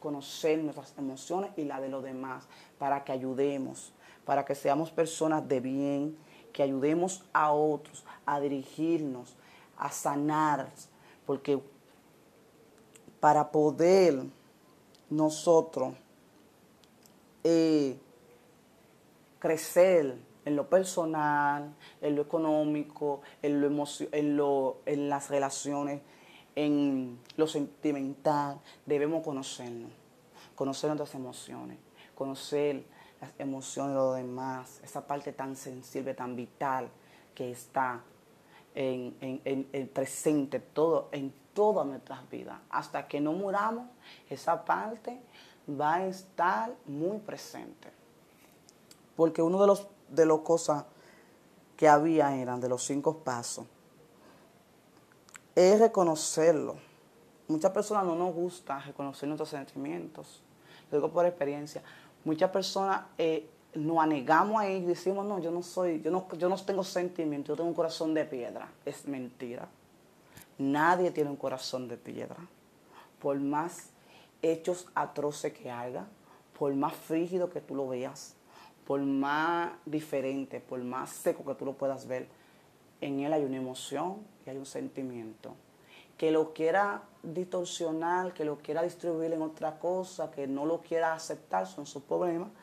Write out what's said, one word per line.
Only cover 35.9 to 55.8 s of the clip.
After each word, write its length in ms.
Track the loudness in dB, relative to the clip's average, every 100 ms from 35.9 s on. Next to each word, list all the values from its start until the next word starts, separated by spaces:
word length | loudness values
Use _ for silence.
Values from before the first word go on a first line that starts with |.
| -8 -6
tan 220 | -6 -8 -8
vital 540 | -10 -6 -2 -2 -4 -12 -20 -20 -20
que 160 | -10 -8
está 520 | -8 -6 -2 -2 -2 -12 -20 _ -20 _ -20 -14
en, 420 | -4 -2 -2 -6 -10
en, 200 | -10 -8
en 240 | -4 -4 -4
el 160 | -6 -6
presente, 720 | -4 -4 -2 0 2 0 -4
todo, 480 | -6 0 2 2 0
en 240 | -8 -8 -10 _
todas 320 | 2 4 4 0
nuestras 420 | -6 -12 -14 -12
vidas. 300 | -12 -12 -14 -6
Hasta 380 | -6 -4 -8 -4
que 120 | -2
no 120 | 0
muramos, 540 | -2 -2 0 0 -2 -8 -18 -20 -20 -14
esa 360 | -6 0 -2
parte 560 | 0 -2 -2 -8 -10 -12 -18 -20 -20 -20 -10
va 260 | -2 2
a 120 | 2 0
estar 640 | -6 -12 0 0 2 -2 -8 -10
muy 320 | -4 -2 -4
presente. 720 | -8 -12 -12 -14 -16 -18 -20 -20 -20 _ _ _ -20 -20 _ -20 -20 -20 -14 2
Porque 260 | 2 4
uno 180 | 2 6
de 60 | 6
los, 220 | 6 2 -18 -6
de 180 | 6 6
los 140 | 6
cosas 440 | 4 2 2 -2 -2 -18 -20 -20 -20 -20 -20 -20 -20 4
que 120 | 8
había 480 | 8 8 4 4 2
eran 240 | -2 -2
de 80 | -2
los 160 | -2
cinco 340 | -2 0 0 0
pasos. 480 | -2 -4 -4 -10 -12 -18 -20 -20 -20 -20 -20 -20 -20 -20 _ _ _ -20 -20 -20 -20 -20 _
Es 240 | 6 8
reconocerlo. 960 | 10